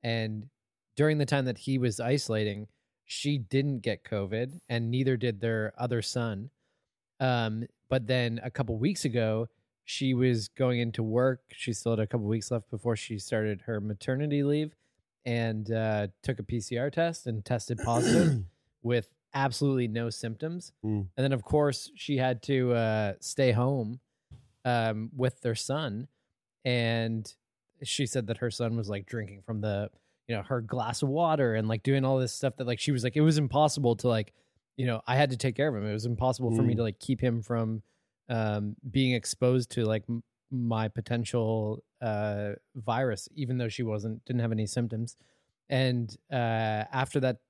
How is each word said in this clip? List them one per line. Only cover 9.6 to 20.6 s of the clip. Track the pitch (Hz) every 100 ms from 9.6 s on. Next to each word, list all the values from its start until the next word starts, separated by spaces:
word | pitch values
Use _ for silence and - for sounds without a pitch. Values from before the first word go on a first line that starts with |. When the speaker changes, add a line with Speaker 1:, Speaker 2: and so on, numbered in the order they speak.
| _ _
Speaker 1:
she | - - 135
was | 127 127 117 104
going | - 131 123
into | 117 113
work. | 110 113 131 127 _
She | - -
still | 110 -
had | 113
a | 107
couple | 123 104
weeks | 113 101
left | 117 -
before | 113 120 110
she | - 107
started | - 113 107 98
her | - 110
maternity | 104 104 - 131 147 143
leave, | 143 147 151 _ _ _ _ _ 127
and, | 117 113 110 104
uh, | 113 110 107 104 -
took | - 123
a |
P | 101 120
C | 104 117
R | 139
test | 135 170 165 -
and | 110
tested | - 123 - 120
positive | - 117 - 233 170 131 92 _
Speaker 2:
<clears throat> | _ _
Speaker 1:
with | 117 120 107 _ _
absolutely | 139 139 120 143 135 120
no | 110 117
symptoms. | 110 117 110 156 175